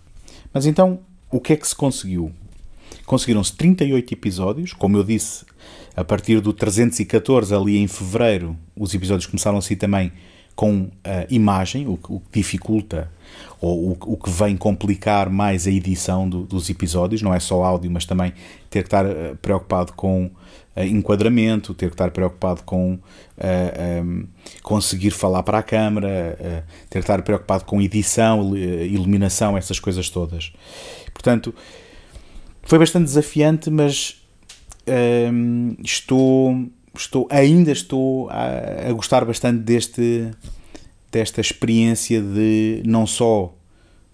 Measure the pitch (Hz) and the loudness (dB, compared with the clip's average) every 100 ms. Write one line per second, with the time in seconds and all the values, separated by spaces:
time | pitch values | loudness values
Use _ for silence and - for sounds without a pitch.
0 | - - - - - 139 147 156 185 185 | -20 -20 -20 -20 -8 0 2 4 4 2
1 | - - - 127 - 151 - - 139 - | -8 -20 -6 -4 0 0 0 -2 -2 -2
2 | 95 90 80 85 - - - - - - | -4 -4 -4 -10 -18 -20 -20 -20 -20 -18
3 | - 131 - 107 95 - 165 180 139 131 | -2 -2 2 0 0 2 2 4 4 2
4 | 123 - 104 92 95 131 175 - 98 101 | 0 -4 -4 -2 -2 -2 -6 -2 2 2
5 | 98 110 - - - _ - - - - | 2 0 -2 -10 -16 _ -20 -20 -12 -8
6 | 90 101 - 110 104 - 107 95 117 - | -2 -2 2 2 2 0 0 2 2 0
7 | 98 113 - 131 95 101 139 104 104 - | 0 0 2 2 2 2 2 2 0 -2
8 | 92 113 117 95 82 80 - - 98 101 | -6 0 2 2 -2 -10 -12 -8 -6 -4
9 | 92 95 - 101 107 101 - 101 101 98 | 0 -2 -2 -4 0 -2 -2 -2 0 0
10 | 90 - - - _ - 107 101 95 - | 0 -6 -20 -20 _ -2 0 2 -2 -8
11 | 98 92 82 120 104 95 92 131 139 87 | -6 -6 0 2 4 2 0 -4 -6 -6
12 | - 95 - 110 95 92 - 110 - 80 | -8 -12 -6 -4 -2 -4 -2 -2 -2 -8
13 | 80 - - - - - 85 87 92 87 | -8 -14 -20 -20 -20 -6 -2 -2 -2 -4
14 | - 110 101 87 104 95 107 95 101 98 | -6 -6 -4 0 0 0 -2 -2 -2 -2
15 | 107 104 92 98 104 92 92 98 92 87 | 0 0 2 0 0 0 0 0 0 -4
16 | - 92 95 90 90 95 82 85 90 87 | -2 -2 -2 -4 -6 -6 -6 -4 -2 0
17 | 90 110 101 90 - 92 92 90 87 87 | 0 0 0 0 0 0 2 0 -2 -4
18 | - 92 90 - - - - 104 - 101 | -2 -2 -2 -6 -16 -20 -6 -4 0 0
19 | 95 80 80 67 - 95 - 92 90 - | 0 -2 -8 -8 -2 -2 0 -2 -2 -4
20 | 98 92 90 - - - _ - 95 107 | -2 0 -2 -8 -20 -20 _ -6 -2 0
21 | - 101 110 120 110 110 - 90 90 - | 2 2 4 4 2 0 -4 -6 -6 -2
22 | 90 92 92 - 92 87 - 92 92 92 | -2 0 -4 -2 -4 -4 -4 -2 -2 -4
23 | - - - - 92 90 90 - 87 87 | -10 -20 -20 -8 -2 0 -2 -4 -4 -4
24 | 87 90 92 - - - - 107 - 95 | -4 -6 -10 -16 -20 -20 -4 -2 0 0
25 | 101 - 95 92 98 107 - 110 107 104 | -2 0 0 0 0 -2 0 0 0 0
26 | 98 92 85 - 87 82 80 - - 95 | -2 -4 -6 -8 -8 -8 -10 -18 -10 -6
27 | - 98 98 101 - 95 - 104 98 107 | 0 0 0 -2 0 -4 -2 0 0 0
28 | 95 - 113 110 98 98 90 87 90 101 | 0 2 2 2 0 -2 -2 -4 -2 0
29 | 92 101 98 92 107 98 - 92 101 92 | 2 2 2 0 0 0 -4 -6 -4 -4
30 | 87 92 82 82 80 - - - - - | -4 -4 -6 -6 -10 -14 -20 -20 -18 -18
31 | - - 127 117 120 - - - - - | -18 -4 0 0 -2 -12 -18 -20 -20 -20
32 | - - - - - - - 165 165 180 | -20 -20 -20 -20 -20 -20 2 6 6 4
33 | 151 147 147 151 151 160 160 151 143 135 | 2 2 2 2 2 2 0 2 2 0
34 | - - _ _ - - - - - 127 | -6 -10 _ _ -20 -20 -20 -12 -2 2
35 | 120 120 120 120 120 120 120 - - - | 2 2 2 0 0 0 -2 -4 -6 -8
36 | - 131 131 131 131 127 123 - _ - | 0 4 6 6 4 2 -4 -10 _ -14
37 | - 127 120 143 139 170 160 135 - 131 | -4 -2 2 6 8 8 6 2 -2 -2
38 | 131 131 123 113 123 127 - - 123 117 | 0 -2 -4 -4 -4 -4 -6 -6 -4 -4
39 | - 127 120 113 127 117 110 120 - - | 2 2 2 0 0 0 2 2 0 -2
40 | 117 117 113 110 - - - - - _ | 0 0 -4 -10 -14 -16 -16 -20 -20 _
41 | _ 113 107 - 107 - - 113 117 113 | _ -2 0 -2 -2 -2 2 4 4 2
42 | - 113 101 101 110 110 110 110 117 113 | 0 0 0 0 2 4 2 0 2 2
43 | 110 - 117 107 87 - _ _ _ _ | 2 2 2 2 0 -8 _ _ _ _
44 | _ | _